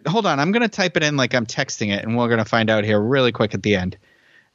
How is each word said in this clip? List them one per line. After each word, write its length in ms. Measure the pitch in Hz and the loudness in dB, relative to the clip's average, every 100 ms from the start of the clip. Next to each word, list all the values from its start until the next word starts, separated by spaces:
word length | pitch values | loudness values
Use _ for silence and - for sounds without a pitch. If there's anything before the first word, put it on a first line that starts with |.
| 151 | -2
hold 180 | 220 | 0
on. 160 | 202 139 | 0 0
I'm 100 | 156 | 0
gonna 160 | 233 226 | 0 0
type 280 | - 185 175 | -2 -2 0
it 60 | |
in 140 | 151 143 | 0 0
like 180 | 123 | 0
I'm 100 | 127 | 0
texting 500 | 113 - 135 - 107 | -2 -6 -10 -6 -4
it, 80 | 101 | -2
and 140 | 110 120 | -2 -2
we're 120 | 117 | 0
gonna 180 | 117 107 | 0 2
find 240 | 113 110 | 0 2
out 140 | 107 | 2
here 140 | 107 104 | 2 0
really 340 | 110 139 123 | 2 2 2
quick 200 | 113 107 | 2 -2
at 100 | 107 | 0
the 140 | 104 98 | 0 0
end. 220 | 90 - _ _ _ _ _ | 0 -8 _ _ _ _ _